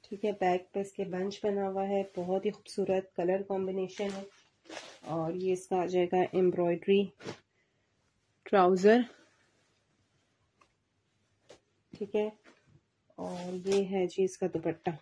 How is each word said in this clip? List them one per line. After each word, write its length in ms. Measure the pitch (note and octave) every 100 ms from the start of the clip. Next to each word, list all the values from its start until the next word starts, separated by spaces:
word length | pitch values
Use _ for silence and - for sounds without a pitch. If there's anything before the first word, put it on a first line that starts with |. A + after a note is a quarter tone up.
ठीक 200 | - G3+
है, 80 | G#3+
बैक 360 | G3+ F#3 F3+ F3+
पे 60 | G3+
इसके 240 | G3 - F#3
बंच 300 | F3+ F#3+ G3
बना 220 | G#3+ G3+ G3
हुआ 160 | F#3+
है, 180 | G3 G3 G3 -
बहुत 280 | F3+ F#3+
ही 60 | G#3
खूबसूरत 600 | G3+ - - F#3+ F#3+ F#3 -
कलर 260 | F3 G3
कॉम्बिनेशन 680 | G3 G3 F#3+ F#3+ F#3 - G3+
है। 140 | G3 G3 _ _ _ - - - - -
और 260 | D#3+ D#3+ F3+
ये 160 | F#3
इसका 280 | F3+ - F#3
आ 40 | F3
जाएगा 360 | F3+ F3+ F#3 F3+
एम्ब्रॉयडरी 800 | F#3+ F3+ F#3 F3 F3 - G3 G3 _ - - _ _ _ _ _ _ _ _ _ _ -
ट्राउज़र, 580 | G3+ F3+ F#3 G3+ A#3 A#3+ - _ _ _ _ _ _ _ _ _ _ _ _ _ _ _ _ _ _ _ _ _ _ _ - _ _ _
ठीक 220 | - G3+
है। 160 | G#3+ G#3+ G#3+ - _ _ - _ _ _ -
और 360 | F3+ F3+ F3+ F#3 F#3
ये 140 | G3
है 220 | F#3+ G3 F3+
जी 180 | -
इसका 240 | F#3 - F#3
दुपट्टा। 440 | E3 E3 D#3+ - D#3